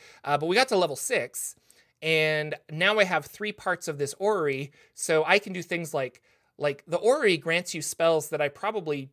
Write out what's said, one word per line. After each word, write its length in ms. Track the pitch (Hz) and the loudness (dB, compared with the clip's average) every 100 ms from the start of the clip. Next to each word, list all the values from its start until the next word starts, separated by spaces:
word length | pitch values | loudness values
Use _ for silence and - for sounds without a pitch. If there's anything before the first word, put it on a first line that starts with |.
| - - | -20 -10
Uh, 160 | 143 143 | -2 0
but 80 | 160 | 2
we 80 | |
got 140 | 196 262 | 2 2
to 80 | 202 | 2
level 180 | 165 | 0
six, 600 | 131 - 214 123 - - - _ _ _ _ | -2 -2 -2 -4 -8 -12 -14 _ _ _ _
and 540 | 160 160 156 156 151 - - | 0 2 2 0 -2 -8 -10
now 280 | 151 190 220 | -2 2 4
I 60 | |
have 220 | 185 160 147 | 4 0 -4
three 260 | - 208 | -8 -10
parts 360 | 202 185 175 - | -6 -4 -4 -4
of 100 | 143 | -4
this 160 | 139 - | -6 -2
orrery, 500 | 202 202 147 135 139 _ _ | 0 0 0 -2 -8 _ _
so 300 | - - 156 | -8 0 2
I 160 | 156 202 | 4 2
can 120 | 202 | 2
do 100 | 185 | -10
things 300 | - 175 160 | -6 -6 -4
like, 300 | 147 127 - _ _ _ - | -4 -4 -8 _ _ _ -4
like, 260 | 147 143 - | -4 -4 -4
the 120 | 165 | 0
orrery 380 | 220 294 220 165 | 4 4 4 2
grants 380 | 165 170 180 | 0 -2 -2
you 80 | 165 | -8
spells 460 | - - 165 156 - | -6 0 4 4 0
that 120 | 147 | -2
I 80 | 147 | -2
probably 600 | - 208 220 156 147 135 | -4 -6 -4 -4 -6 -8